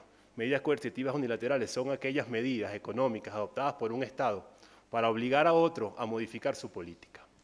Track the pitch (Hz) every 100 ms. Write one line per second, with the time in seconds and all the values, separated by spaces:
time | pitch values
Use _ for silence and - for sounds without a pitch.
0 | - _ _ - 117 135 147 143 156 -
1 | 135 139 123 113 120 135 110 - 127 135
2 | 135 139 117 113 127 123 101 104 - 107
3 | 131 110 107 104 101 - 139 139 113 117
4 | 123 - 127 98 - - - - _ 113
5 | 113 113 123 139 165 165 165 160 104 -
6 | 113 113 113 113 139 135 117 101 87 85
7 | - - - _